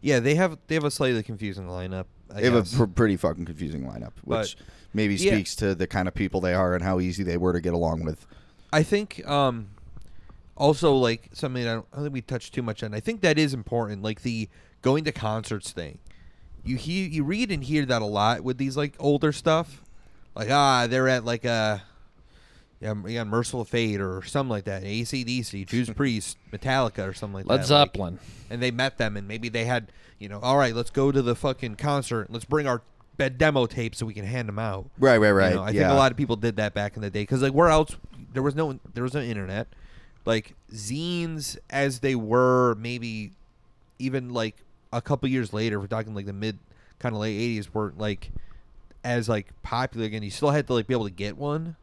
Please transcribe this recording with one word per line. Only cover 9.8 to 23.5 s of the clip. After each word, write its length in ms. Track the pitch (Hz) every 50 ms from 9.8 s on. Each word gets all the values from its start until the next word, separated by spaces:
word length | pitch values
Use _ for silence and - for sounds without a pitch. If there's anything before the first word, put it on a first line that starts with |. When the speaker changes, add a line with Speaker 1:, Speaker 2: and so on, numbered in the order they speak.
| - - - - - - - - - - - - - - - -
Speaker 1:
also, 340 | 139 143 156 131 165 160 139
like, 360 | 135 127 117 113 113 - - -
something 340 | - - 139 127 127 120
I 60 | 117 113
don't, 120 | 113 - _ -
I 40 |
don't 80 | 143 147
think 100 | 147 139
we 60 | 131
touched 340 | 113 - 131 120 - - -
too 80 | - 123
much 220 | 117 110 - -
on. 100 | 110 104
I 60 | 107
think 220 | - - 233 220 185
that 160 | 170 156 151
is 140 | 156 143 135
important, 480 | 127 107 - - 120 117 104 107 98 98
like, 180 | 107 110 - -
the 260 | 123 117 113 107 - - - - - _ _ -
going 200 | 123 135 151 160
to 80 | 151 -
concerts 600 | - - 110 107 113 107 - 113 104 - - -
thing. 260 | - 85 73 - - - - - - - - - _ - - - - -
You 140 | - 127
hear, 320 | 127 - 156 170 190 196 175
you 160 | 151 160 143
read 260 | 139 180 214 254 208
and 140 | 196 151 135
hear 200 | 127 151 151 143
that 160 | 127 127 117 110
a 40 |
lot 360 | 104 104 101 104 110 120 - 82
with 160 | 127 127 123
these, 180 | 135 135 131
like, 180 | 139 147 143 - -
older 320 | - 143 147 143 156 151 147
stuff. 500 | - - 165 160 160 170 - - - - - - - - - - - - - -
Like, 140 | - 110 107
ah, 360 | 131 143 143 139 131 123 120 117
they're 200 | 120 131 131 131
at, 160 | 131 123 110
like, 200 | 117 120 117 -
a, 380 | 123 117 113 110 107 107 98 - - _ - - - _ _ - _ _ - _ _ _ - - _ _ _
yeah, 140 | - 107 110 104 95
you 80 | 95 117 117
got 80 | 113
Merciful 380 | 104 104 117 120 -